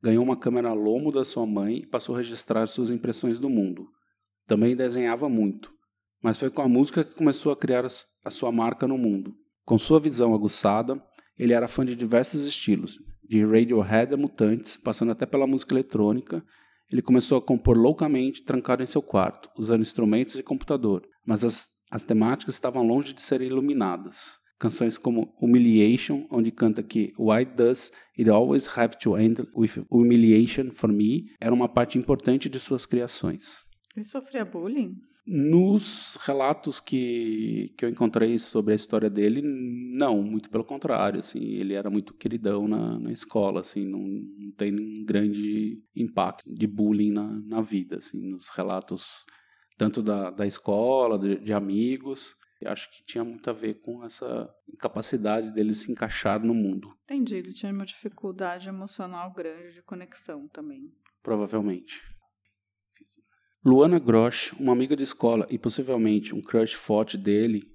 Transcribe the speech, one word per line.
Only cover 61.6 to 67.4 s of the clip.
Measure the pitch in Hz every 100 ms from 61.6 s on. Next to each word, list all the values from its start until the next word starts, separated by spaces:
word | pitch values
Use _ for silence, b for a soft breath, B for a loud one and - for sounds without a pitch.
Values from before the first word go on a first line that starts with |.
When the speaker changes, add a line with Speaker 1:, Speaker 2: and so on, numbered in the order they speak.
| 101 90 - - - - _ _ _ _ _ _ _ _ _ _ _ _ _ _
Speaker 1:
Luana | - 127 156 175
Grosch, | 123 113 117 - - -
uma | 135
amiga | 123 131 143
de |
escola | 135 - 117 113 104
e | 113
possivelmente | 120 110 131 123 110 107 107
um | -
crush | - 117 110
forte | - - 107 107 101
dele, | 98 104